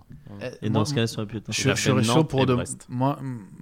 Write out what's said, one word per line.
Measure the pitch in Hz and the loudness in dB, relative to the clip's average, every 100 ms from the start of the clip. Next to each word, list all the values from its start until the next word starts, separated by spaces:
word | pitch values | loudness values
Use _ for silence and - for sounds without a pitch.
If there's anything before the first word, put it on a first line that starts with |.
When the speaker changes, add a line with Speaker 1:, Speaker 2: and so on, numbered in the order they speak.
| - - - 101 | -16 -20 -16 -12
Speaker 1:
Euh, | 123 - | -12 -6
Speaker 2:
Et | 107 | 0
Speaker 1:
moi, | 107 | 2
Speaker 2:
dans | 104 | 2
ce | |
cas, | 120 113 | 0 0
ça | - | -2
aurait | 104 | -8
pu | 110 | -8
être | - | -6
un | |
Speaker 1:
je, | 107 | -2
Speaker 3:
Il | 131 | 0
a | 98 | 2
Speaker 1:
je | |
Speaker 3:
fait | 107 | 4
Speaker 1:
serais | 107 | 4
chaud | 110 156 | 4 4
Speaker 3:
Nantes | 156 | 4
Speaker 1:
pour | 135 | 2
Speaker 3:
et | 131 | 2
Speaker 1:
de-, | 123 | 2
Speaker 3:
Brest. | 87 64 - | 0 -8 -8
Speaker 1:
moi, | 123 135 - | -2 0 0
m-, | 135 117 95 - | -6 -10 -12 -12